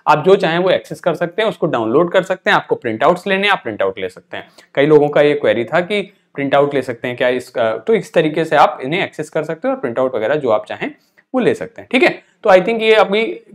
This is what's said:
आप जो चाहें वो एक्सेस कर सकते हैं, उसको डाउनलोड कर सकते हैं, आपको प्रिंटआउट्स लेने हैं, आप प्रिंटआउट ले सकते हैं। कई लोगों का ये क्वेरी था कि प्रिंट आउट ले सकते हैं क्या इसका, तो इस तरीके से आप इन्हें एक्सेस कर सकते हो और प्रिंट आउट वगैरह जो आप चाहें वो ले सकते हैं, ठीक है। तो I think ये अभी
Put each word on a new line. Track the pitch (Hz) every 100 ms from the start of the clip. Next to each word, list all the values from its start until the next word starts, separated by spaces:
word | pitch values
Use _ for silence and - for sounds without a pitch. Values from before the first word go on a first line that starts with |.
| -
आप | 151 165
जो | 190
चाहें | 175 165
वो | 185
एक्सेस | 143 - -
कर | 185 151
सकते | 170 170
हैं, | 220
उसको | - 170
डाउनलोड | 127 110 127 175
कर | 190
सकते | 180 185 -
हैं, | 175
आपको | - 143
प्रिंटआउट्स | 120 110 143 175 202
लेने | 196
हैं, | 202
आप | 190
प्रिंटआउट | 120 104 98 95
ले | 95
सकते | - _ 101
हैं। | - - _
कई | - 147
लोगों | 151 147
का | 156
ये | 147
क्वेरी | 147 120 107 120
था | 156
कि | 175 208 180 _ _ -
प्रिंट | 139 143
आउट | 143
ले | 143
सकते | 127 120 127
हैं | 123
क्या | 127
इसका, | 127 127 131 113 113
तो | -
इस | 220 -
तरीके | 185 156 151 160
से | 147
आप | 165 -
इन्हें | 127 175
एक्सेस | 165 - 151
कर | 165
सकते | 156 160 254
हो |
और | 269
प्रिंट | 131 117
आउट | 131 123
वगैरह | 110 151
जो | 135
आप | 107 -
चाहें | 104 269 - _ _ _
वो | 262
ले | 190 113
सकते | - -
हैं, | 98
ठीक | 254
है। | 359 - _ _
तो | 214
I |
think | 190 185 226
ये | 220
अभी | 220 196 202 226 226 -